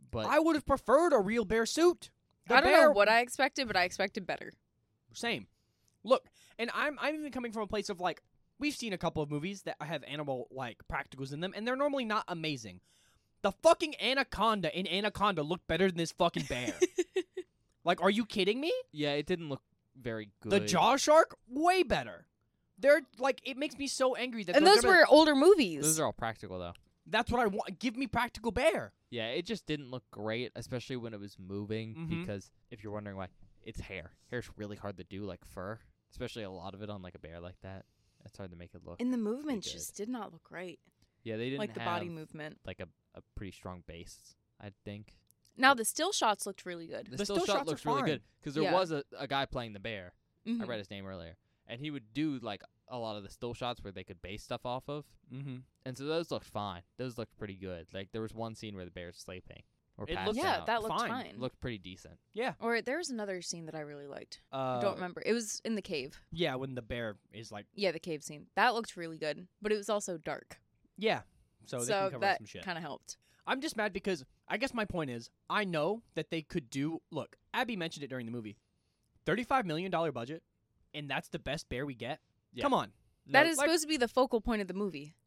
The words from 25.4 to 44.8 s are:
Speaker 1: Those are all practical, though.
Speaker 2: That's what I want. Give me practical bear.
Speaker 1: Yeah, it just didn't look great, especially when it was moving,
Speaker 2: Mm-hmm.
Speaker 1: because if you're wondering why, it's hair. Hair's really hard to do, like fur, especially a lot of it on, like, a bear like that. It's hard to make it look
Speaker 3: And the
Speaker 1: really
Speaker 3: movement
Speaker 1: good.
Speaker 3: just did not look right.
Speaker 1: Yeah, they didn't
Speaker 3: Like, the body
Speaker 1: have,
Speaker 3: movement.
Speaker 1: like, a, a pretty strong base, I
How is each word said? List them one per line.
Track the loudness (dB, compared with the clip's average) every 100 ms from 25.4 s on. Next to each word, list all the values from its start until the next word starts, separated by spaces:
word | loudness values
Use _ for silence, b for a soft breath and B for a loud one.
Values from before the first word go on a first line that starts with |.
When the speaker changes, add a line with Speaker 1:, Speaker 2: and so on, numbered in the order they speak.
| 10 10 6 2
Speaker 1:
Those | 2 2
are | 2
all |
practical, | 0 -6 -6 -8 -8
though. | -8 -10 _ _ -4
Speaker 2:
That's | -2 2
what | 2
I | 2
want. | 0 -6 -6
Give | -4 -4
me | -4
practical | -2 -2 -4 -4
bear. | 2 2 2 -2 -12 _
Speaker 1:
Yeah, | -6 -4
it | -4 -4
just | -6 -4
didn't | -4 -4
look | -12 -12
great, | -8 -4 -4 -4 -8
especially | -8 -8 -6 -8
when | -8
it | -10
was | -12 -14
moving, | -8 -6 -4 -4 -6 -8
Speaker 2:
Mm-hmm. | -6 -4
Speaker 1:
because | -4 -8 -10 _ _
if | -16
you're | -10
wondering | -8 -8 -10
why, | -12 -14 -20 _
it's | -14 -12
hair. | -10 -12 -12 -20 _
Hair's | -8 -8 -10
really | -10 -8
hard | -10 -10
to | -12
do, | -10
like | -10 -10 -14
fur, | -12 -10 -10 -16 _ _
especially | -12 -10 -8
a | -10
lot | -10 -12
of | -10
it | -10
on, | -10
like, | -14 -16
a |
bear | -16 -14
like | -14 -14
that. | -14 -14 -18 _ _ _ -20
It's | -14
hard | -14
to | -14
make | -18 -18
it |
look | -16 -6
Speaker 3:
And | -4
the | -2
Speaker 1:
really | -2 -4
Speaker 3:
movement | -6 -6
Speaker 1:
good. | -8
Speaker 3:
just | -10 -12 -10
did | -8
not | -8 -10
look | -16 _
right. | -12 -12 -14 _ _ _ _
Speaker 1:
Yeah, | -8 -6
they | -4
didn't | -4
Speaker 3:
Like, | -6
the | -6
body | -4 -4 -6
Speaker 1:
have, | -10
Speaker 3:
movement. | -12 -12 -14 -12 -12
Speaker 1:
like, | -12
a, | -12 _ _ -20
a | -18 -12
pretty | -12
strong | -10 -12 -12 -12
base, | -14 -16 -20 -20 _ _ -18
I | -18 -14